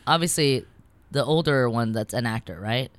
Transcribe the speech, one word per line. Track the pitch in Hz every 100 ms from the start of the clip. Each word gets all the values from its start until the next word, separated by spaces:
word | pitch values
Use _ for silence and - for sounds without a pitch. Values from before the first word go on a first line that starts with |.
| -
obviously | 165 170 - 143 127 - - - _ -
the | 143 135
older | 160 156 135 123
one | 117 113
that's | 110 107
an | 120 120
actor, | 113 - 82
right? | 104 123 131